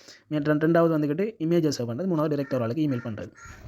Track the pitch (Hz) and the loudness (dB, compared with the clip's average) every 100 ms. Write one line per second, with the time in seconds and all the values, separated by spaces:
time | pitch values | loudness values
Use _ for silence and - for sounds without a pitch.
0 | - - - 151 143 151 160 170 170 156 | -20 -20 -6 -2 0 2 4 4 4 4
1 | 147 147 220 - 160 175 156 131 117 117 | 0 0 -4 -4 0 2 2 0 -4 -4
2 | 190 160 156 143 135 131 113 160 151 123 | -2 0 0 -2 -2 -2 -2 0 0 -2
3 | 120 107 - - - - | -4 -8 -12 -16 -20 -20